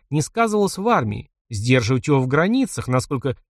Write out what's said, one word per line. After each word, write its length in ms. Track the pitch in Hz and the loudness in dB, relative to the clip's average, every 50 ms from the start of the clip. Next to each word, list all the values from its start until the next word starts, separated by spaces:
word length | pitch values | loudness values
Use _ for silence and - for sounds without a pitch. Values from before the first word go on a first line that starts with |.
| _ _ | _ _
не 120 | 139 156 - | -2 -2 -2
сказывалось 540 | - - 226 233 220 208 208 202 185 - | -2 -2 -2 0 0 2 0 0 0 -2
в 120 | 185 196 233 | -2 -2 0
армии, 420 | 233 175 123 107 104 113 - - _ _ _ - | 0 0 0 -2 -4 -6 -10 -14 _ _ _ -10
сдерживать 580 | 110 101 107 123 131 127 110 107 131 123 - 151 | -8 -4 0 2 4 4 4 2 0 0 2 2
его 120 | 147 131 | 2 2
в 60 | 131 | 2
границах, 640 | 131 139 151 170 202 233 269 262 - - - - - | 2 2 2 2 2 2 0 0 -2 -4 -6 -4 -2
насколько 480 | 127 127 - - 147 123 - 135 117 - _ _ | 0 0 0 -2 -4 -4 -4 -6 -6 -6 _ _